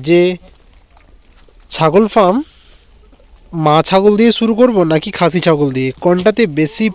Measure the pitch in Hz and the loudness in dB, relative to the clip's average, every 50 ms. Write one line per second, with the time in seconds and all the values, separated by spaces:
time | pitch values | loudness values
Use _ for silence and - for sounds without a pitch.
0 | 131 151 175 175 175 180 180 170 - - - _ _ _ _ _ _ _ _ _ | -2 0 2 2 2 0 -2 -6 -12 -20 -20 _ _ _ _ _ _ _ _ _
1 | _ _ - _ _ _ _ _ _ _ _ _ _ - - - 160 156 156 202 | _ _ -20 _ _ _ _ _ _ _ _ _ _ -10 -4 -2 -2 0 2 2
2 | 226 208 - 226 190 180 202 269 311 - _ - _ - - _ _ _ _ _ | 0 2 0 2 2 2 0 -2 -4 -8 _ -20 _ -20 -20 _ _ _ _ _
3 | _ _ - _ _ _ - - _ - 175 165 156 151 151 160 160 - 190 190 | _ _ -20 _ _ _ -20 -20 _ -14 -8 -2 0 2 2 2 0 0 0 2
4 | 202 208 208 202 233 233 214 - 226 220 220 214 247 247 220 190 175 160 160 156 | 2 2 2 4 2 2 2 0 -2 -2 2 2 2 2 2 0 0 0 0 -2
5 | - 208 - - 180 156 160 180 - 170 156 147 147 139 127 131 131 131 - - | -4 -6 -4 -2 -2 -2 0 0 0 0 0 0 0 -2 -2 -4 -4 -6 -6 -2
6 | - 180 175 180 180 214 208 - 226 165 143 151 156 147 - - 220 214 | -2 0 0 2 0 0 0 0 -2 -2 0 -2 -4 -4 -2 -4 -4 -4